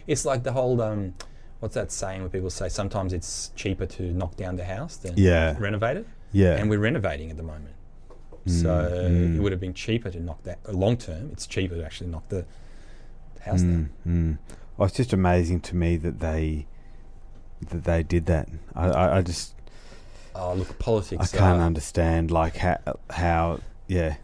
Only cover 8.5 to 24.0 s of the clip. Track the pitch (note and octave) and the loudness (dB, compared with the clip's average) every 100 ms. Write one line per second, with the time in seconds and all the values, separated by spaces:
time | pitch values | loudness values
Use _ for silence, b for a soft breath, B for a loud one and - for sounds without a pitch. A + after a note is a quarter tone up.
8.5 | E2+ E2+ F2+ F2 F2+ F2 F2 E2+ E2 G2+ | 2 4 4 2 2 4 6 6 4 2
9.5 | F2+ F#2 F2+ - A2+ G2+ F2 E2+ D2+ F2+ | 0 -4 -6 -2 -2 -2 -6 -8 -8 -10
10.5 | F2 - F#2 G2+ A#2+ - E2 C#3+ E2 - | -10 -4 2 2 2 -2 -8 -8 -10 -6
11.5 | G#2 F#2+ F2 D#2+ - F2 D#2 - F#2+ E2 | -2 -2 -4 -8 -8 -8 -8 -4 -6 -6
12.5 | b b b b b b b - - - | b b b b b b b -16 -12 0
13.5 | F#2+ F2 E2+ D2+ - F2 E2+ E2 D2+ B | 4 6 4 0 -4 0 2 2 0 B
14.5 | B B - G2 - B2 F#2+ F2+ F2+ E2+ | B B 2 2 2 2 4 6 6 4
15.5 | F2 - F2+ E2+ E2+ E2+ - D#2+ D#2 D#2 | 0 0 2 2 2 0 -2 -2 0 0
16.5 | D#2 - b b b b b - - - | -2 -6 b b b b b -16 -16 -16
17.5 | - - E2 E2+ E2 D2+ F2 D#2+ D#2+ - | -14 -8 -4 2 2 4 2 4 2 0
18.5 | D#2+ - - F2 C2+ F2 F#2 F2 E2+ - | -8 -10 0 2 4 4 4 2 -4 -8
19.5 | - - B B B B B B F#2 F2+ | -12 -16 B B B B B B -8 -4
20.5 | F#2 F2+ - - G#2+ - E2+ F2+ - F#2 | -2 -4 -4 2 2 0 -2 0 6 6
21.5 | F2 E2+ D#2 - F2 E2 E2 D#2+ E2 E2 | 8 4 2 -2 2 4 4 4 4 2
22.5 | - F2+ - - - - - F2 E2 E2+ | 2 0 0 -2 -8 -6 -2 2 2 2
23.5 | - - - - F#2 | -2 -8 -14 -2 0